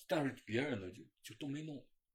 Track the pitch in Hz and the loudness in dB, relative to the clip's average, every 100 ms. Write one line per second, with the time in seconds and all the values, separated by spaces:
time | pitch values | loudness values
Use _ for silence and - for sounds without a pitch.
0 | - 165 135 - - 113 147 110 92 - | 2 4 4 0 0 2 2 0 -2 -10
1 | - _ - 110 143 147 156 139 - _ | -16 _ -16 -6 -4 -2 -4 -8 -12 _
2 | _ | _